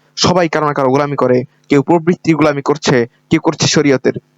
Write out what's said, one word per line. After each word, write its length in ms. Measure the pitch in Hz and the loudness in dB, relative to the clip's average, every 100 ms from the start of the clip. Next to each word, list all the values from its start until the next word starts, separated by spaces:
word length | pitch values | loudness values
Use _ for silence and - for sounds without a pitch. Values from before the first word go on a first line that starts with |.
| _ - | _ -4
সবাই 320 | - 185 170 | -2 0 0
কারো 180 | 156 151 | 0 -2
না 60 | |
কারো 180 | 143 131 | 0 0
গোলামি 260 | 135 143 139 | 0 0 -2
করে। 260 | 127 127 131 _ - | 0 0 -2 _ -2
কেউ 140 | 143 | 0
প্রবৃত্তির 540 | 135 170 160 185 165 156 | 2 0 0 -2 -2 0
গোলামি 260 | 151 143 | 0 0
করছে, 440 | 139 147 - 135 117 _ - | -4 -4 0 0 -2 _ -4
কেউ 100 | 160 | -2
করছে 260 | - 156 139 | -2 -2 0
শরীয়তের, 460 | 165 147 131 117 - - | 2 2 2 0 -4 -8